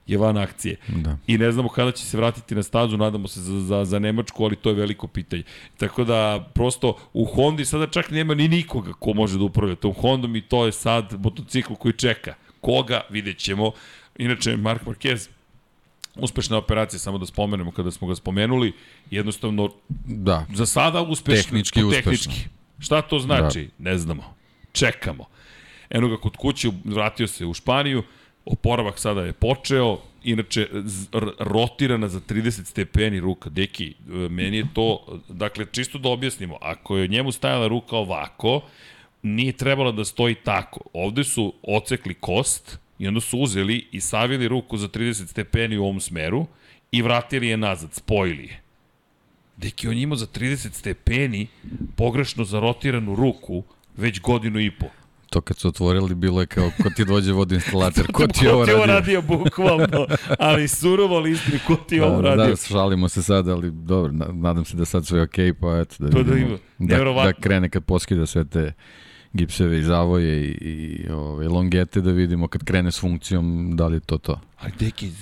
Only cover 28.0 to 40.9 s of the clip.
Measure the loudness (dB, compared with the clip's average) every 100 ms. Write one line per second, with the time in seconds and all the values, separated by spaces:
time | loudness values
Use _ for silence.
28 | -4 -14 _ _ -6 -4 0 0 -2 -4
29 | -2 -2 -4 -2 0 0 0 2 2 0
30 | -8 _ -2 -2 -2 -2 -2 -4 -6 -8
31 | -6 -4 -4 -4 -2 0 0 0 0 0
32 | 0 -4 -4 -2 0 -4 -8 -6 -2 2
33 | 2 0 -2 -4 -6 -4 -4 -4 -10 -12
34 | -12 -6 -6 -4 -2 -2 -4 0 0 0
35 | -6 -18 -14 -8 -8 -6 -8 -6 -8 -4
36 | -2 -2 -4 -6 -10 -10 -10 -10 -4 -2
37 | 0 0 -2 -2 -2 0 0 -2 -2 -4
38 | -2 -6 -8 -2 0 0 -2 -20 -20 -20
39 | -20 _ -4 -2 -2 0 0 2 0 -2
40 | -6 0 0 0 -2 -2 -4 -14 -12